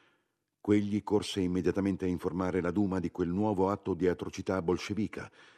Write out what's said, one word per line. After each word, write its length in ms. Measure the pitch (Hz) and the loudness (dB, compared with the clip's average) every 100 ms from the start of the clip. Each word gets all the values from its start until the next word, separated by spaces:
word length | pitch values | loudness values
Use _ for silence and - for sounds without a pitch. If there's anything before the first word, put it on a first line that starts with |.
| _ _ _ _ _ _ | _ _ _ _ _ _
Quegli 440 | - 104 104 104 | 2 4 4 -2
corse 340 | - 104 - 101 | 0 0 0 -2
immediatamente 640 | 90 92 90 92 98 92 | 0 2 2 2 0 0
a 40 | 92 | -2
informare 520 | 87 - 85 92 90 | -2 -2 -2 0 0
la 120 | 85 | 0
Duma 260 | 87 101 92 | 0 0 0
di 140 | 85 | -4
quel 160 | - 85 | -2 0
nuovo 420 | 90 107 95 95 | 0 0 2 2
atto 240 | 104 - | 0 -2
di 140 | 85 90 | 0 0
atrocità 520 | 85 87 - - 95 | 0 -4 -6 -2 -2
bolscevica. 720 | 85 90 - 107 98 - - - - | 0 -2 -2 -4 -4 -6 -14 -18 -20